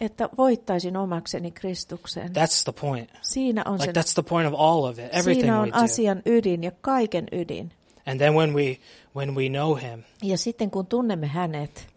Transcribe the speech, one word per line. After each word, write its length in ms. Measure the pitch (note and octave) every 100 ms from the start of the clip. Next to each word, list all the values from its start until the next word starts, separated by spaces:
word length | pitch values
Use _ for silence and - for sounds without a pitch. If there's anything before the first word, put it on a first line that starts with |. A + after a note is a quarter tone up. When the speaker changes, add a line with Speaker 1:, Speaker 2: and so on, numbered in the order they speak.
Speaker 1:
"Että 280 | G#3+ - A#3 -
voittaisin 600 | C4 A#3 - F3+ F3+ F#3+
omakseni 540 | F#3+ E3+ E3+ - F3
Kristuksen." 760 | - F#3+ F3+ - F3 - - F3
Speaker 2:
That's 360 | F3+ D#3+ -
the 100 | - -
point. 280 | D3 C3 A2+ -
Speaker 1:
Siinä 400 | - C4 C4 A3 -
on 80 | F#3+
Speaker 2:
Like, 60 | E3
Speaker 1:
sen, 100 | E3+
Speaker 2:
that's 100 | D#3+
the 100 | -
point 300 | D3 E3+ D#3+
of 60 | C#3+
all 240 | D#3 E3
of 160 | C3 A#2
it, 60 | A#2+
everything 360 | E3 F3+ C4
Speaker 1:
siinä 120 | A#3 A3
Speaker 2:
we 60 |
Speaker 1:
on 60 | G#3+
Speaker 2:
do. 60 | A#3+
Speaker 1:
asian 380 | A#3 A#3 G#3+ F#3+ -
ydin 380 | A#3 G#3 E3+
ja 80 | E3+ F3
kaiken 460 | - C4+ A3 F3+ -
ydin. 400 | F3+ E3+ E2+ E3 - _ _ -
Speaker 2:
And 140 | C3+
then 140 | C#3+
when 200 | D3+ D#3+
we, 240 | D3 C#3+ C3 - - _ C#3
when 200 | C#3 C3+
we 140 | C3+
know 280 | C3+ D#3 C#3+
him, 240 | C3 A#2 - -
Speaker 1:
Ja 140 | G3+ F#3
sitten 340 | - A#3 G#3
kun 160 | F#3+ F#3
tunnemme 400 | A#3+ A#3+ F#3 D3
hänet, 600 | D#3 F3+ D3+ D3 - -